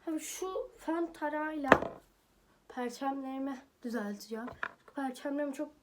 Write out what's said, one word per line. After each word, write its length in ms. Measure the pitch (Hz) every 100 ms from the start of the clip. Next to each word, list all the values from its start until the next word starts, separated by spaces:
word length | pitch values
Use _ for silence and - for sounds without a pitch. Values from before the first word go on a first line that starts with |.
| -
Hem 140 | 311
şu 280 | - - 370 381 523 -
fön 300 | - 330 330
tarağıyla 560 | - 302 302 311 311 277 - - - - _ _ - _ - _
perçemlerimi 880 | - 247 240 269 277 262 269 269 254 - _
düzelteceğim. 640 | 247 226 208 202 - 220 247 -
Çünkü 320 | - - - -
perçemlerim 560 | 269 254 294 285 294
çok 200 | 277 302 -